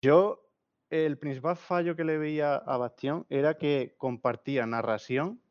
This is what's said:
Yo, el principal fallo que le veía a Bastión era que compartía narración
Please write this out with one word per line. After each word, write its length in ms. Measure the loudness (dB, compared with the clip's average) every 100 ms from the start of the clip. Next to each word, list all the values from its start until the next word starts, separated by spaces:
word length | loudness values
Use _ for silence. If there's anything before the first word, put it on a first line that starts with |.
Yo, 480 | 8 6 6 0 _ _ _ _ _
el 280 | -2 -2 -2
principal 380 | -6 -6 -4 -4
fallo 400 | -2 -2 0 -2
que 80 |
le 140 | -2 0
veía 380 | -2 0 0 0
a 200 | -2 -2
Bastión 500 | -2 -4 -4 -4 -2
era 280 | 0 0 0
que 380 | 0 0 -2 _
compartía 680 | -6 -2 -2 -4 -2 -2 0
narración 760 | -2 -2 -2 -2 -2 -2 -6 _